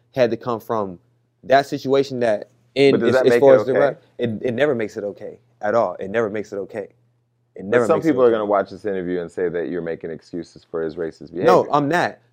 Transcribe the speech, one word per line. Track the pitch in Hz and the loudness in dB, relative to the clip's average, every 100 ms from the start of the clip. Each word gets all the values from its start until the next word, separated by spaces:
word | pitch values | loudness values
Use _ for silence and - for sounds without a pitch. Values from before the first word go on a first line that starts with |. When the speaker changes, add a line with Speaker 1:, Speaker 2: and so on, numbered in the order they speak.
| _ 135 | _ 0
Speaker 1:
had | 120 | 0
to | 113 | 0
come | 127 113 | -4 -6
from | - 113 98 87 _ _ _ _ | -4 -4 -4 -10 _ _ _ _
that | - 135 139 | 2 2 2
situation | 143 131 135 135 127 | -6 0 0 0 -2
that | 120 104 - _ _ 131 | -2 -2 -6 _ _ 2
in | 139 | 4
Speaker 2:
But | 117 | 4
does | 117 | 2
Speaker 1:
as, | 127 | 4
Speaker 2:
that | 127 | 4
Speaker 1:
as | |
Speaker 2:
make | 120 | 6
Speaker 1:
far | 135 131 | 6 6
Speaker 2:
it | |
Speaker 1:
as | 120 | 4
the | |
Speaker 2:
okay? | 131 | 2
Speaker 1:
rap, | 139 - _ - | 0 -2 _ -6
it, | 120 107 | -6 -4
it | 127 | -4
never | 117 151 | 0 0
makes | 120 104 110 | 0 -4 -6
it | |
okay | 101 92 104 - _ _ | -8 -10 -16 -18 _ _
at | 104 117 | -2 0
all. | 98 87 | 0 -4
It | 95 | -4
never | 113 110 | -2 -2
makes | 107 98 | -4 -8
it | 98 | -10
okay. | 95 110 95 _ _ _ _ _ _ - | -8 -10 -12 _ _ _ _ _ _ -16
It | |
Speaker 2:
But | 95 | 0
Speaker 1:
never | 117 117 | 2 2
Speaker 2:
some | 160 | 2
Speaker 1:
makes | 160 | 2
it | |
Speaker 2:
people | 131 | 4
are | 120 | 4
Speaker 1:
okay. | 113 | 4
Speaker 2:
gonna | 104 | 2
watch | 101 98 | 0 0
this | 95 107 | -6 -6
interview | 95 90 90 | -4 -4 -4
and | 85 | -6
say | - 90 | -4 -2
that | 85 71 | -2 -4
you're | 87 | -6
making | 82 82 85 | -6 -8 -10
excuses | 78 - 87 80 - | -12 -12 -12 -12 -18
for | _ 82 | _ -6
his | 80 78 | -6 -6
racist | 82 - 73 | -8 -8 -12
behavior. | 82 | 0
Speaker 1:
No, | 240 170 - | 4 4 4
I'm | 143 143 | 0 0
not. | 170 117 - _ | 0 -2 -6 _